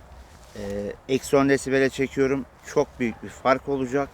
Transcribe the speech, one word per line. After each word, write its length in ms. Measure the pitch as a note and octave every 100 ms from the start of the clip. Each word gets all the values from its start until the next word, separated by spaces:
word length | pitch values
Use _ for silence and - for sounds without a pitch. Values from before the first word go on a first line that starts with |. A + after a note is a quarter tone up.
| - - - - - G#2
e, 380 | G2+ G2+ G2+ - -
eksi 280 | C3 - C#3+
on 120 | C#3
desibele 400 | C3+ C3 C3+ C3+
çekiyorum. 560 | - C3 C#3 C3+ C#3 - - -
Çok 340 | D3 C#3 -
büyük 240 | A#2+ -
bir 60 | G2+
fark 400 | - B2+ C3+ -
olacak 400 | C#3 B2+ C#3 C#3